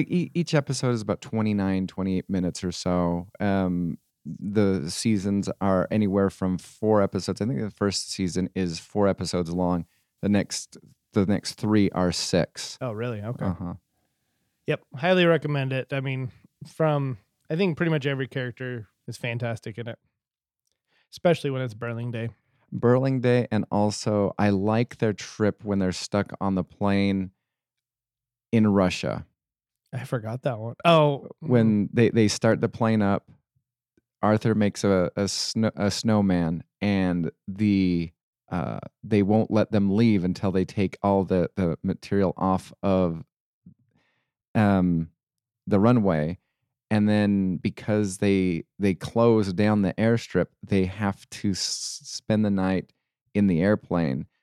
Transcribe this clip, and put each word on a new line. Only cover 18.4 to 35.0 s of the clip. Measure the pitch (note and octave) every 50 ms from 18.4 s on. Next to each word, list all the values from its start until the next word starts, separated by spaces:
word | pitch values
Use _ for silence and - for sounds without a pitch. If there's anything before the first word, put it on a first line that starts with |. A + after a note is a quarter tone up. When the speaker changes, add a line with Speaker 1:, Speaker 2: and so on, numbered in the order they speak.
| B2+ B2 A2+ - C3 B2+ B2 A#2 G#2 - _ _ _
Speaker 2:
is | - A2+
fantastic | - - A#2+ A#2 A#2 B2 A#2 A2+ - - A#2+ G#2+
in | A#2 A#2
it, | A#2 A#2 - _ _ _ _ _ _ _ _ _ _ _ _ _ _ _ _ _ _ _ _ _ _
especially | - - - F3+ E3 - - C#3+
when | C3+ C3
it's | C3 B2 G#2
Burling | A2+ A#2+ A#2 A#2 A#2 A#2+ A#2+
Day. | A#2 A2+ A#2 A#2 - _ _ _ _ _ _ _
Speaker 1:
Burling | - A#2 A#2+ A#2+ B2 B2+ C3 C3+ C3+ B2+
Day, | A#2+ B2 A#2+ B2 A#2 -
and | A2 G#2+ - -
also | - G#2 G#2 G#2+ G2+ - - A#2 G#2+ G#2 G2+ F2 - -
I | G#2 G#2
like | G2+ F#2+ G2 G#2+ G#2+ A2+ A#2+ - -
their | - A#2 A2 G2
trip | - - - - - G#2+ G2+ - - G#2+
when | G#2 G2+
they're | G2 F#2+ F#2
stuck | F2 - - - - G2+ G2 - - -
on | G2 G2 F#2+
the | F#2 F2
plane | - _ - G#2 G2+ G2 G2 G2 G2 G2 F#2+ F#2+ F#2 - _ _ _ _ _ _ _ _ _ _ _ _ _ _ _ _ _ _ _ _ _ _ _
in | - A2+ G#2+ G#2
Russia. | G2 G2+ F#2 F2+ - - - B1+ G#1 - - - _ _ _ _ _ _ _ _ _ _ _ _ -
Speaker 2:
I | B2 B2
forgot | - C#3 A#2+ G#2 G#2+ A#2 C3
that | - C#3 A#2+
one. | G#2+ A2 A#2 - - -
Oh. | E3+ E3 D#3+ D3+ D3 C#3+ - - - - _
Speaker 1:
When | D#3+ D#3+ B2 A#2 A2 A2 G#2+ G#2 G2 - -
they, | A#2 A#2 -
they | - A#2 G#2+
start | G2+ - - - A2+ G#2+ -
the | A#2 G#2+
plane | - - A#2 A2 A2 G#2+ G2+
up, | G2 G2+ - - _ - _ _ _ _ _ _ _ _ _ _ _ _ _ _ _ _ _
Arthur | F#2+ G#2 G#2+ G#2+ - A#2 G#2+
makes | G#2+ G#2 G2+ - - -
a, | G2+ G2 F#2